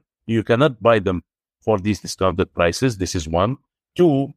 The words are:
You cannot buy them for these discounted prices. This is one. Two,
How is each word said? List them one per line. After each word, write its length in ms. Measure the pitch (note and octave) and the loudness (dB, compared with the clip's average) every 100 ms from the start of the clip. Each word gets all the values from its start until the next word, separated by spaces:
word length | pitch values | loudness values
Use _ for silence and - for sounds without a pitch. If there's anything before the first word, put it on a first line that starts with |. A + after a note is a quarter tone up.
| _ _ - | _ _ -4
You 180 | A2+ | -2
cannot 400 | G#2 A#2 D3+ A#2+ | 0 2 2 2
buy 160 | A2+ A2 | 2 2
them 240 | F#2+ F2 _ _ _ _ | 0 -4 _ _ _ _
for 180 | - G#2 | -2 -2
these 220 | G2+ G2 | 0 -4
discounted 520 | F2 - F#2+ F2 F2 | -6 -4 -2 0 -4
prices. 440 | - F2 - C3 G2+ | 0 0 0 -4 -2
This 180 | F2 F#2 | -6 -6
is 120 | D#2+ | -4
one. 300 | E2+ G#2 C3+ _ _ _ - | -2 -2 -4 _ _ _ 0
Two, 380 | F3 C3+ C#3 | 2 2 -4